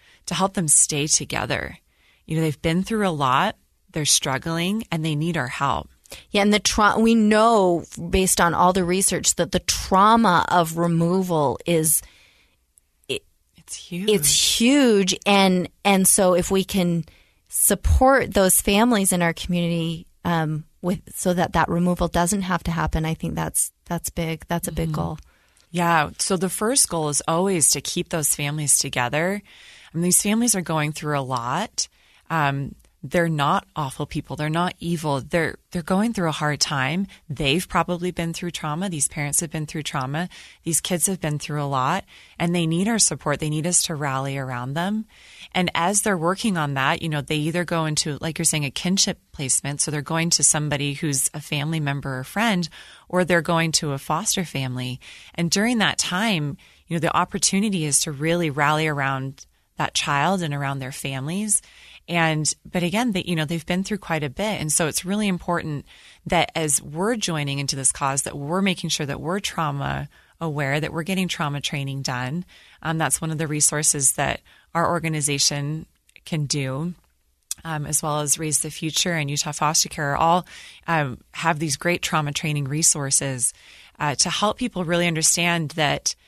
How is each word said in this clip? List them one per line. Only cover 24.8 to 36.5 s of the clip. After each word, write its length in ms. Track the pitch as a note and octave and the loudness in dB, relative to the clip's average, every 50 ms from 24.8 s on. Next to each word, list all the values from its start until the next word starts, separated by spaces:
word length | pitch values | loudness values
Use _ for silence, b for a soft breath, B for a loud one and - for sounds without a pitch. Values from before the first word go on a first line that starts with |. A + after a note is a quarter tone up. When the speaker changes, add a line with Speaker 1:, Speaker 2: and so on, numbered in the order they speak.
| E3 D#3+ | -4 -2
Speaker 1:
Mm-hmm. 120 | D3+ D#3 | -2 -4
Speaker 2:
goal. 180 | - E3 D#3 - b b b b b b b b b b | -4 -4 -6 -10 b b b b b b b b b b
Speaker 1:
Yeah. 400 | E3+ F3 E3+ E3+ E3+ D#3+ C#3+ - - - | -4 -2 2 2 4 2 2 0 -2 -4
So 180 | - - F#3+ | -2 -2 0
the 120 | E3+ F#3+ F3+ | 0 -2 -2
first 380 | - - G#3+ A3+ C#4 C4+ - | -2 -2 0 0 2 2 2
goal 220 | - E3+ E3 D3+ D3 | 0 0 -2 -2 0
is 120 | C#3+ - - | -2 -2 0
always 440 | - E3 E3+ F#3+ G3+ F#3+ D#3+ - - | 0 0 2 2 2 2 2 2 2
to 100 | - C#3+ | 2 0
keep 280 | - - - F3+ E3 - | -4 -4 -4 -4 -4 -2
those 260 | F3+ D#3+ D3 - - | -2 -2 0 0 -2
families 420 | - D3 C#3+ D3+ D#3 D3 C3+ - | -2 -4 -4 -4 -2 0 2 2
together. 640 | - - C3+ - C3 A#2+ B2 C#3 D#3 E3+ F#3 G3+ G#3 - | 2 0 0 -2 -2 0 0 0 0 0 0 -2 -4 -8
I 540 | - - - - - - - - - - | -14 -20 -20 -20 -20 -20 -20 -18 -10 -4
mean, 60 | E3 F3 | -2 0
these 180 | F3+ F3 - | 2 2 2
families 340 | - G3+ G#3+ A3+ A#3+ A#3 G#3 | 2 2 2 2 2 2 0
are 60 | F#3 | 0
going 300 | D#3 - D#3+ D#3 D3 D#3 | -2 -2 0 0 0 -2
through 260 | D3+ - D#3 D3+ D3 | -4 -6 -4 -2 -2
a 40 | C#3 | -2
lot. 640 | C3 B2+ C3 A#2+ A#2 B2 C#3 F3 A3 - - - - - b b b b b b b b | -2 -2 -4 -4 -2 -2 -2 -2 -4 -4 -6 -6 -8 -8 b b b b b b b b
Um, 460 | E3 D#3+ D3 C#3 C3+ C#3 C#3 - - - _ _ _ _ - | -2 0 0 0 0 -2 -4 -6 -10 -16 _ _ _ _ -8
they're 260 | C3 - F3 E3+ E3 | -2 0 2 2 2
not 360 | D#3 D3 C#3 D3+ F#3 G3+ - _ - | 2 2 2 2 2 0 -2 _ -6
awful 300 | D#3 D3 C3 - - D3 | -6 -6 -6 -4 -6 -8
people. 300 | - - D3 - - C3+ | -6 -6 -6 -6 -6 -6
They're 140 | C#3 D3+ D3+ | -4 -4 -2
not 240 | D#3 E3+ F3+ F3+ - - | 0 0 -2 -2 -4 -6
evil. 420 | - E3+ F3 D3+ D#3 D3+ C#3 C3 | -4 -4 -2 -2 0 -2 -2 -2
They're, 360 | F3 D3+ F3+ E3+ D#3 B2 - - _ - | -2 -2 0 0 0 0 -4 -8 _ -8
they're 120 | - F3+ D#3 | -8 -6 -2
going 300 | - F#3+ G3 A3 A#3+ A3+ | 0 0 2 2 0 0
through 160 | G3+ E3+ D#3 | 0 -2 -2
a 40 | D3 | -2
hard 260 | - D3+ D3+ | -2 -2 -2